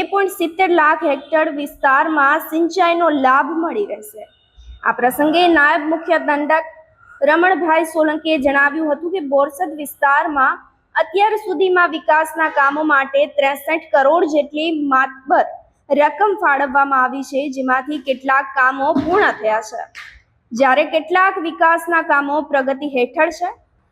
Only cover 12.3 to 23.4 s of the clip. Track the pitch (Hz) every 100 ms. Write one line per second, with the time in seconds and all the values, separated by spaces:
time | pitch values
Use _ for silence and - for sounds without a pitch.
12.3 | 330 311 302 277 294 311 277 269 277 294
13.3 | 294 269 277 - 320 311 294 269 330 339
14.3 | 302 285 294 320 320 285 262 269 - 277
15.3 | 339 - - _ _ - 285 294 294 415
16.3 | 403 339 277 277 277 277 269 254 269 262
17.3 | 269 294 262 262 254 262 302 277 254 269
18.3 | 269 277 277 254 269 277 330 294 381 320
19.3 | - 214 214 226 240 - - - - _
20.3 | _ - 233 269 262 302 320 311 359 381
21.3 | 392 330 320 330 330 339 330 330 285 285
22.3 | 294 294 294 269 269 294 269 247 285 320
23.3 | 330